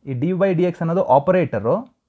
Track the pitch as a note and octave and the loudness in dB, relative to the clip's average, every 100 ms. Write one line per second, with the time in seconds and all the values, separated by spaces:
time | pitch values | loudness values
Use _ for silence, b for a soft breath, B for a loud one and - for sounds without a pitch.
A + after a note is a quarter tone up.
0 | - C3 D3 F3+ G3 E3+ F3+ E3+ E3 F3 | -8 -4 -4 0 0 2 0 -2 -4 -2
1 | - C3 C#3+ F#3 D#3 A2+ G#2 F3 B3+ _ | 2 2 4 2 2 -2 -2 -2 -4 _